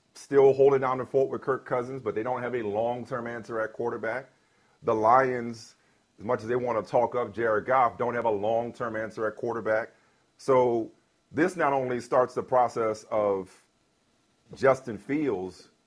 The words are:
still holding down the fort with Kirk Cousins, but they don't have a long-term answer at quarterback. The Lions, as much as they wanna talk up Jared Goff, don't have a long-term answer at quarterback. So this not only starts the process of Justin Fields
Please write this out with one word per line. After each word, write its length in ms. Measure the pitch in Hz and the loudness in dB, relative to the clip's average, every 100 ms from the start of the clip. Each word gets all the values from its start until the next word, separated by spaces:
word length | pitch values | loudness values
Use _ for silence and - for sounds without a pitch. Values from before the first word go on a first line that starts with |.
| _ | _
still 400 | - - 139 139 | -20 0 6 6
holding 280 | 135 139 135 | 8 6 6
down 160 | 131 131 | 2 -2
the 80 | 120 | -2
fort 240 | 135 135 | 0 0
with 120 | 123 | -2
Kirk 240 | - 127 - | -4 -4 -2
Cousins, 360 | 127 123 135 | -4 -4 -6
but 100 | 113 | -6
they 80 | 107 | -4
don't 220 | 117 123 | -2 -4
have 100 | 120 | -4
a 80 | 123 | -4
long-term 640 | 107 101 117 123 113 127 117 | -2 -2 -2 -4 -6 -8 -8
answer 340 | 117 104 117 | -10 -8 -6
at 120 | 110 | -6
quarterback. 560 | - 117 117 110 120 - _ _ _ _ _ | -4 -6 -4 -4 -6 -8 _ _ _ _ _
The 100 | - | -2
Lions, 840 | 113 110 127 131 127 117 113 - _ _ _ _ _ | 2 6 6 6 0 -6 -10 -16 _ _ _ _ _
as 60 | 101 | -4
much 160 | 123 | -4
as 60 | 110 | -2
they 80 | 123 | -2
wanna 280 | 120 113 | -2 -2
talk 320 | 92 135 113 123 | 0 0 0 -2
up 180 | 117 | -6
Jared 320 | 101 117 107 98 | -2 0 0 2
Goff, 320 | 127 120 95 | 2 2 0
don't 160 | 120 | -4
have 120 | 120 113 | -2 -2
a 40 | |
long-term 680 | 104 104 113 120 113 120 110 | 0 0 -2 -4 -8 -8 -6
answer 300 | 110 107 110 | -8 -6 -6
at 100 | - | -4
quarterback. 540 | 120 113 110 110 113 _ _ _ _ _ | -6 -4 -2 -2 -2 _ _ _ _ _
So 540 | - 131 123 117 110 - _ _ _ | 2 4 4 0 -4 -10 _ _ _
this 240 | 110 170 180 | -2 -2 0
not 180 | 151 | 0
only 260 | 139 127 123 | 0 -2 -4
starts 340 | 117 139 123 - | 0 2 2 0
the 80 | |
process 600 | 104 127 117 120 113 107 - | 0 2 2 0 -2 -2 -4
of 400 | 113 104 98 92 - _ _ _ _ _ _ _ _ _ | 0 0 0 -4 -16 _ _ _ _ _ _ _ _ _
Justin 440 | - 135 131 127 104 | 0 2 2 -2 -10
Fields 720 | - 143 147 95 92 87 - _ | -6 -2 -2 -2 -6 -12 -20 _